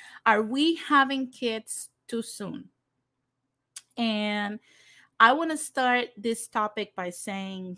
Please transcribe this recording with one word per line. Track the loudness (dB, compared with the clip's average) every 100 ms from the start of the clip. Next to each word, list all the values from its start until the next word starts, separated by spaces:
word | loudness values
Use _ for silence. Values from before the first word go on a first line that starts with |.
| -20 -2 2
are | 2
we | 2 2 2 2
having | 4 4 4 0 -4
kids | -4 -4 -4 -6 -8 -10 _ -8
too | -6
soon? | -6 -8 -10 -10 -14 _ _ _ _ _ _ _ _ _ _ -20 -12 -4
And | -2 -2 -2 -2 -4 -8 _ _ _ -20 _ 6
I | 6
wanna | 6 0 -4
start | -4 0 2 2 0 -4
this | -4 -4 -4
topic | -2 -2 -4 -6 -6
by | -8
saying | -6 -8 -8 -8 -10 -10